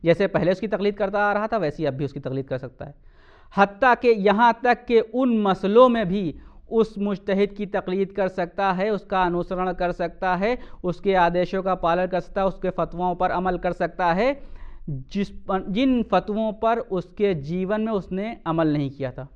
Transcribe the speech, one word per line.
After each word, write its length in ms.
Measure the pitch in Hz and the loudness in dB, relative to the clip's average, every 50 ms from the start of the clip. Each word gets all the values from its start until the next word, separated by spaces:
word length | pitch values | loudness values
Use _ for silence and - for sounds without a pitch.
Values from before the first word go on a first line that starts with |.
| - | 4
जैसे 240 | 165 165 160 196 | 4 4 4 2
पहले 240 | 190 - 156 160 170 | 0 2 2 2 2
उसकी 160 | 190 185 - | 2 0 -2
तकलीद 300 | 202 214 175 196 208 202 | -4 -4 0 0 -2 0
करता 220 | 208 214 190 202 202 | 0 -4 -2 0 0
आ 120 | 208 208 202 | 0 2 0
रहा 140 | 208 214 | 0 -2
था 100 | 220 233 | -2 -2
वैसे 260 | 220 170 147 143 - 156 | -2 -2 -2 -2 -2 -2
ही 40 | |
अब 60 | 143 131 | -2 -2
भी 120 | 135 147 | -2 -6
उसकी 140 | 135 - 143 | -6 -6 -8
तकलीद 280 | 135 131 131 135 131 | -8 -6 -6 -6 -6
कर 100 | 135 135 | -6 -8
सकता 280 | 127 - 120 - _ 135 | -8 -8 -12 -14 _ -16
है। 100 | 143 - - - - _ - - - - - - - - | -16 -16 -20 -20 -20 _ -20 -20 -20 -20 -20 -20 -6 4
हत्ता 400 | 196 202 202 202 - 269 254 233 | 4 4 4 4 2 4 4 4
कि 120 | 240 - | 6 4
यहाँ 520 | 240 226 208 190 208 196 214 240 240 226 233 - | 4 4 6 4 2 4 6 4 4 4 4 2
तक 220 | 247 240 240 - | 2 2 2 0
कि 140 | - 240 220 | 2 4 4
उन 380 | - - - 247 269 247 233 220 | 4 2 -2 0 2 2 2 2
मसलों 460 | 208 196 190 190 - 196 208 233 262 254 | 2 2 0 2 0 4 8 8 8 8
में 160 | 233 226 214 | 6 2 0
भी 260 | 170 185 208 190 156 - - - - - - - - | -2 -2 -2 -2 -4 -6 -8 -18 -20 -20 -20 -14 -2
उस 260 | - 226 220 220 - | 2 2 2 2 0
मुजतहिद 560 | 196 202 208 202 202 - - 196 190 202 - 202 | -4 -4 -4 -4 -4 -2 -2 0 0 0 0 -2
की 120 | 202 208 | -10 -8
तकलीद 440 | 190 - 196 - 185 185 196 196 190 | -4 -4 -4 -4 -2 -2 -2 -2 -4
कर 160 | 196 208 190 | -2 -4 -4
सकता 440 | 185 185 - 175 165 - - 196 196 | -2 -2 -4 -6 -6 -4 -2 -2 0
है, 180 | 185 185 190 220 | 0 0 0 -2
उसका 340 | 214 190 - - 196 185 185 | -2 -4 -4 -2 0 0 0
अनुसरण 480 | 175 175 175 170 - 190 180 185 185 175 | 0 0 -2 -4 -4 -4 -2 -2 -2 -2
कर 180 | 180 180 175 | -2 -2 -2
सकता 440 | 175 - 175 165 - - 190 185 180 | -2 -2 -6 -6 -4 -4 -2 -2 0
है, 220 | 175 196 226 247 247 - - - - - | 0 0 -2 -2 -4 -6 -16 -16 -6 -4
उसके 320 | 180 170 - - 196 190 | -4 -4 -2 0 2 4
आदेशों 480 | 185 170 175 175 180 180 180 196 190 185 | 4 4 4 4 0 0 0 -2 -4 -2
का 100 | 190 185 | -2 -2
पालन 300 | 180 - 165 170 180 185 | 0 0 0 0 0 0
कर 120 | 180 185 175 | -2 -2 -4
सकता 220 | 175 - - 202 | -4 -4 -4 -2
है, 60 | 190 | -2
उसके 220 | 196 - - - 180 | -2 -2 -2 -6 -6
फतवों 440 | 175 - 165 156 - 170 180 180 175 | -2 -2 -4 -4 -4 -4 -4 -4 0
पर 160 | 175 180 180 | 0 0 0
अमल 260 | - 175 185 185 180 | 0 0 0 -2 -2
कर 160 | 175 180 180 175 | 0 -2 -4 -2
सकता 380 | - 180 165 - - 185 170 165 | -2 -4 -4 -2 0 0 2 2
है 280 | 185 226 262 285 277 - - - - - - - - - - | 2 2 0 -2 -4 -10 -16 -14 -14 -14 -14 -16 -14 -10 -8
जिस 400 | 147 131 131 - - 196 202 - | -8 -8 -10 -6 -4 -4 -4 -4
पर, 360 | - - - - 196 190 190 | -6 -14 -6 -4 -4 -4 -4
जिन 340 | 196 185 220 269 269 254 240 214 | -4 -2 0 2 2 2 0 0
फतवों 480 | - 202 180 180 208 208 220 220 220 208 | 2 0 0 0 0 -4 -2 -2 -4 -4
पर 260 | 214 226 226 233 233 | -2 0 0 0 0
उसके 540 | - - 190 180 170 - - - 208 202 185 | -2 -4 -4 -6 -6 -8 -4 0 0 0 0
जीवन 480 | 151 135 147 175 185 185 180 214 214 | -2 -4 -6 -4 -4 -2 -2 -2 -2
में 100 | 220 226 | -2 -2
उसने 460 | 220 196 - - 185 190 208 226 226 - - | -2 -4 -4 -4 -6 -6 -6 -8 -10 -8 -4
अमल 280 | 165 160 165 165 156 147 | -2 0 2 2 2 2
नहीं 160 | 147 143 135 | 0 -2 -4
किया 220 | 135 - 135 127 | -4 -6 -8 -8
था। 160 | 123 135 131 135 - | -8 -12 -14 -14 -18